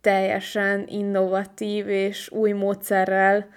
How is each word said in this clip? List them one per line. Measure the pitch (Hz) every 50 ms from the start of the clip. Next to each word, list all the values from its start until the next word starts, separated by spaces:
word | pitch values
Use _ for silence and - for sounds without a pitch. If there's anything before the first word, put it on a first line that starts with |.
teljesen | - 208 196 190 190 190 - 196 196 - - 214 196 196 202 202 202 -
innovatív | - 208 202 202 196 190 190 185 190 190 196 196 - - 220 208 208 208 202 202
és | 202 196 196 196 202 - - -
új | - 220 220 208
módszerrel | 202 202 196 196 202 196 - - 208 190 190 185 190 190 190 196 196 208 208 208 -